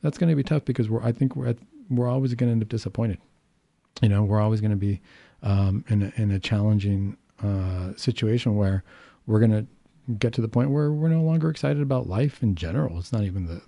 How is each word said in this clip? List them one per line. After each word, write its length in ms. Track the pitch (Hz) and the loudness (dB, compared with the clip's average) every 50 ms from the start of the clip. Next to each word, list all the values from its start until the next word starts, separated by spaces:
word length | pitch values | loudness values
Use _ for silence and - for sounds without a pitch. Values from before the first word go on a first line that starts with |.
That's 160 | - 151 - | -4 -4 -2
gonna 180 | - 175 170 160 | 0 2 2 2
be 80 | 143 131 | 2 2
tough 220 | - 156 147 - | 0 0 -2 0
because 240 | - 123 - 117 107 | -2 -2 -2 0 0
we're, 120 | 110 113 | -2 0
I 120 | 113 120 113 | 0 -2 0
think 220 | - 139 131 - | 0 0 -2 -2
we're 120 | 139 131 | -2 -4
at, 100 | 120 117 - - - - 294 254 190 | -4 -4 -4 -8 -16 -20 -20 -8 -2
we're 200 | 131 123 123 123 | -2 0 0 0
always 240 | 123 135 135 127 120 | 0 0 0 -2 0
gonna 160 | 117 127 120 | 0 0 2
end 100 | 117 113 | 2 0
up 80 | 107 107 | 0 -2
disappointed. 480 | - 104 - 104 - - 117 113 92 - _ _ _ _ _ _ _ _ _ _ _ _ _ _ _ - | -4 -6 -6 -6 -4 -2 -2 -2 -4 -6 _ _ _ _ _ _ _ _ _ _ _ _ _ _ _ 0
You 80 | 123 107 | 2 2
know, 140 | 101 101 107 | 4 4 2
we're 180 | 98 104 107 | 2 2 2
always 200 | 107 107 110 107 | 2 2 2 2
gonna 140 | 107 107 104 | 0 0 0
be, 260 | 98 101 101 101 98 - - - - - - _ _ | 0 0 0 -2 -2 -6 -12 -20 -20 -20 -20 _ _
um, 440 | - 101 101 98 98 95 95 107 - | -2 0 2 2 2 2 0 0 0
in 160 | - 107 104 98 | 0 0 0 0
a, 100 | 98 - | 0 -2
in 140 | - 107 101 | -2 0 0
a 80 | 98 98 | 0 -2
challenging, 800 | - - 113 101 104 107 107 104 98 101 101 98 98 98 - - _ _ _ - | -2 -2 0 2 2 2 2 2 2 0 0 0 -2 -4 -6 -10 _ _ _ -6
uh, 520 | 107 101 98 95 92 92 92 92 92 92 104 | -4 -2 -2 -2 -2 -2 -4 -4 -6 -6 -8
situation 600 | - - 127 107 - 117 107 113 120 - 120 104 | -4 -4 -4 -2 0 0 0 0 2 2 0 2
where 280 | 104 101 95 95 98 - - - - - - - _ _ | 2 2 2 0 0 -4 -8 -14 -20 -20 -20 -20 _ _
we're 140 | - 110 107 | 0 2 4
gonna 260 | 113 113 110 107 107 - - _ _ _ _ _ _ - 117 101 | 4 4 4 2 -2 -6 -12 _ _ _ _ _ _ -8 -4 -2
get 140 | - 120 113 | -2 -2 0
to 80 | - | -2
the 80 | 113 110 | -4 0
point 200 | - 123 127 143 | 0 0 0 2
where 220 | 139 147 147 147 | 0 0 0 0
we're 180 | 151 147 156 160 | 0 0 0 2
no 140 | 165 165 160 | 2 2 2
longer 260 | 160 160 160 156 160 | 2 2 2 0 0
excited 320 | 151 - - 139 147 143 | -2 -2 -2 0 0 0
about 260 | 147 135 135 127 120 | 0 0 0 -2 -2
life 360 | - 90 107 139 143 - - 127 | -2 0 0 0 0 -2 0 0
in 120 | 110 95 | 0 0
general. 440 | 82 82 80 87 117 - - 82 87 | 0 -2 -4 -2 -2 -2 -2 -4 -6
It's 140 | 87 - 117 | -6 -4 -4
not 100 | 110 104 | -2 -2
even 240 | 95 92 98 90 | -2 -4 -4 -6
the, 140 | 82 85 82 - | -6 -8 -10 -8